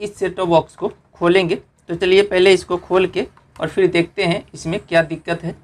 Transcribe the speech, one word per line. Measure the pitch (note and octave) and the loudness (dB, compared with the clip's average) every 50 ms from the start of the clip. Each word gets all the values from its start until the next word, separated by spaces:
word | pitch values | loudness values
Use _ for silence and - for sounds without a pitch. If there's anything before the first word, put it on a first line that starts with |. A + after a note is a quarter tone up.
इस | G#3 G3+ - | -12 -12 -8
सेट | - F#3+ F#3 F#3 | -6 -6 -6 -4
टॉप | - F#3 E3+ | -4 -2 2
बॉक्स | E3+ D#3+ - - - | 2 2 2 0 -12
को | - - - - _ _ _ _ | -8 -8 -8 -8 _ _ _ _
खोलेंगे। | - F3 F3 F3+ F#3+ F#3 E3 F#3+ - - _ _ _ _ - | -2 0 2 2 2 2 0 -2 -4 -6 _ _ _ _ -12
तो | E3+ | -8
चलिए | E3+ F#3 F3+ F#3 G3 G3+ | -4 0 4 4 4 4
पहले | G3+ F#3 F#3 F#3 G3 F#3 | 4 2 2 4 6 4
इसको | F3+ - - F3+ F3+ | 4 2 -2 -6 -6
खोल | - - F3+ F#3 F#3 F3 | -4 0 0 0 0 0
के | - F3 E3+ - _ _ _ _ _ - | -2 -6 -8 -8 _ _ _ _ _ -10
और | - D#3+ | -10 -6
फिर | - G3 F#3+ E3+ | -2 2 0 2
देखते | E3+ E3+ E3+ E3+ _ G#3 F#3+ | 2 2 -2 -2 _ -4 -2
हैं | E3+ E3+ G#3+ - - - | -2 -2 -2 -6 -12 -18
इसमें | D3 - E3 E3+ E3+ | -12 -8 -6 -6 -6
क्या | - - F3 E3 D#3+ | -6 -2 0 0 0
दिक्कत | D3+ E3 - - F3 E3+ E3 E3 | 0 -4 -10 -6 -6 -6 -6 -6
है। | F3 - - | -10 -12 -12